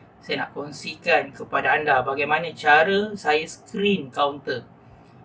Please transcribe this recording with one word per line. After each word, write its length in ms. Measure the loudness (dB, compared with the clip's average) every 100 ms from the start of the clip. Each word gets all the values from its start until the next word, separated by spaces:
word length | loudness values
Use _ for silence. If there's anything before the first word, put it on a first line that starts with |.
| -20 -18
saya 240 | -8 -6 -6
nak 80 |
kongsikan 800 | -8 -8 -6 -8 -6 0 2 0
kepada 400 | -8 -6 -2 0
anda 320 | 0 2 2 2
bagaimana 480 | -2 0 -2 -2
cara 640 | -2 4 6 6 2 -2 -2
saya 240 | 0 0 0
screen 640 | -8 -8 -2 0 0 -2
counter. 480 | -2 -2 -2 -8 -8 -10 -20 -20 -20 -20 -20